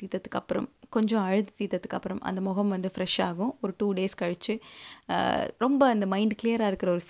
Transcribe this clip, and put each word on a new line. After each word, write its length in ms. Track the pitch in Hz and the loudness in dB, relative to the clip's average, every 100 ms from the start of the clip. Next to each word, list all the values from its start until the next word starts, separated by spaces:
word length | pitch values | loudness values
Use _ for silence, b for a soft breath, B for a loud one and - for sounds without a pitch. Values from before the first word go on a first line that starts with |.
தீர்த்ததுக்கு 340 | 190 190 - - | -6 -8 -4 -6
அப்புறம், 360 | - - - _ - | -4 -4 -4 _ -4
கொஞ்சம் 340 | 226 220 226 | 0 2 2
அழுது 300 | 185 196 196 - | 4 2 0 -4
தீர்த்ததுக்கு 360 | 202 180 - | -4 -4 -4
அப்புறம் 260 | 185 190 190 | -6 -6 -6
அந்த 200 | - 190 | -4 -2
முகம் 280 | 190 190 202 | -2 0 0
வந்து 220 | 190 185 | 0 -4
ஃப்ரெஷ் 280 | - 185 - | -4 -2 0
ஆகும். 360 | 190 170 226 - | 0 0 -4 -2
ஒரு 120 | 202 - | -6 -2
டூ 160 | 208 | 0
டேஸ் 160 | 185 190 - | 2 0 -2
கழிச்சு, 400 | 175 175 - 220 B B B B - | -4 -4 -4 -4 B B B B -4
அ, 440 | 180 190 - - - | 0 2 2 -2 -2
ரொம்ப 300 | 247 277 269 | 2 4 6
அந்த 180 | 220 196 | 4 2
மைண்ட் 340 | 196 214 208 | 2 2 2
கிளியரா 240 | 226 226 208 | 0 2 0
இருக்கிற 260 | 190 180 | 0 0
ஒரு 80 | 175 - | 0 0